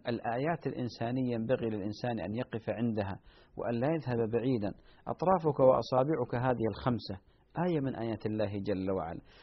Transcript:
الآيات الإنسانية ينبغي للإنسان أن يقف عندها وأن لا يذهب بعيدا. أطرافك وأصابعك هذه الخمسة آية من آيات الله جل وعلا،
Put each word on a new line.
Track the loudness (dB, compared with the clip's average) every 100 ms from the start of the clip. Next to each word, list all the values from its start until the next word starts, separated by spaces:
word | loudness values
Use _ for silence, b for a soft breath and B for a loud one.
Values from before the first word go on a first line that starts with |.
| -4
الآيات | -4 -2 -2 -2 -2 -4
الإنسانية | -4 -6 -4 -2 0 0
ينبغي | 0 0 0 0
للإنسان | -2 -4 -4 -2 -2
أن | -2 -4
يقف | -4 -4 -2
عندها | 0 0 0 -2 -6 b b b -6
وأن | -4 0
لا | 0
يذهب | 0 0 0 2
بعيدا. | 0 2 0 0 -6 b b -8
أطرافك | -2 2 4 2 6
وأصابعك | 8 6 4 2 2 0 0 0
هذه | 0 2 0
الخمسة | 0 0 0 -4 -12 b b _ -2 0
آية | 0
من | 0 -2
آيات | -4 -4 -2
الله | -2 -2 -2
جل | -2 -2 0
وعلا، | -2 -2 -8 B B